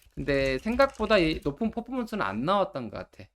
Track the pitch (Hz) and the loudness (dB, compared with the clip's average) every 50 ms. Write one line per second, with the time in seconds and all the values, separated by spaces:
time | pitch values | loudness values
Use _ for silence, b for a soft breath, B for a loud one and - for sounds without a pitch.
0 | _ - _ - 139 143 143 139 135 135 131 131 - 214 233 247 277 269 - - | _ -16 _ -6 -2 0 0 2 2 2 0 0 -2 -2 2 2 2 2 2 -2
1 | 214 208 220 208 170 156 156 - - 147 139 - 233 220 - - 220 - 254 262 | 0 4 4 4 4 4 2 0 -2 -4 -2 -2 -2 -2 -2 -4 -6 -6 -6 -6
2 | 233 220 - 208 135 98 98 107 127 165 - - 190 - - - 120 107 - 98 | -4 -4 -4 -4 -2 -2 -2 -2 0 2 2 2 2 0 -2 -6 -8 -8 -8 -10
3 | 90 - _ - 95 - _ | -12 -12 _ -20 -20 -20 _